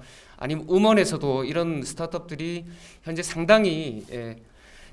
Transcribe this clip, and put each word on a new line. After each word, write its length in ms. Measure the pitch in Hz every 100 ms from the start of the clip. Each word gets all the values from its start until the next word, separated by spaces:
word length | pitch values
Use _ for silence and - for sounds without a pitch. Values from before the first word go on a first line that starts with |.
| - - - -
아니면 280 | 131 156 156
음원에서도 760 | 185 214 214 180 156 143 131
이런 400 | 127 160 170 156
스타트업들이 840 | 123 - 165 170 170 151 165 170 170 - - -
현재 180 | - 165
상당히, 840 | 170 165 165 220 202 160 156 110 -
예, 260 | 120 113 113 - _ - - -